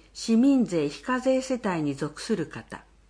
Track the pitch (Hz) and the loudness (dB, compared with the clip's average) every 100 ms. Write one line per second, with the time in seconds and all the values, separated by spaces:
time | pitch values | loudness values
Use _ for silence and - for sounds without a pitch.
0 | - - - 226 269 269 180 170 147 - | -20 -10 2 4 6 4 2 2 0 -4
1 | - 254 262 262 262 254 214 170 147 139 | -4 -2 2 0 0 -4 -2 -2 -2 -4
2 | 151 - - 220 156 - - - - _ | -6 -8 -4 -4 -4 -10 -14 -16 -18 _